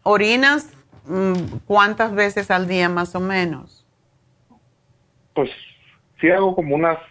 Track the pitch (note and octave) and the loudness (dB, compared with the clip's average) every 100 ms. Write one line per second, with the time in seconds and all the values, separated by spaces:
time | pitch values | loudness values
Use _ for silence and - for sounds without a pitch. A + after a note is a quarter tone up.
0 | - G#3 G#3+ B3 C#4 D4 D4+ - _ - | 0 2 2 2 2 2 -4 -20 _ -20
1 | C#3 F#3 F#3+ F3+ D#3 A2+ - G3+ G3+ G#3+ | -8 -2 0 -2 -4 -8 0 2 2 2
2 | A3 G3+ G3+ G3+ G3 F#3 F3+ F#3 F3 F3 | -2 0 0 0 -2 0 0 0 0 0
3 | F3 F3+ F#3 F#3+ F3 D3 - _ _ _ | -4 -4 -2 -2 -2 -6 -14 _ _ _
4 | _ _ _ _ _ _ _ _ _ _ | _ _ _ _ _ _ _ _ _ _
5 | _ _ _ D3+ B2+ - - - _ _ | _ _ _ -4 -4 -6 -20 -20 _ _
6 | _ - D#3+ F#3 G3 F#3 D3+ C#3+ E3 D#3+ | _ -2 2 2 2 0 -2 0 0 -2
7 | - | -8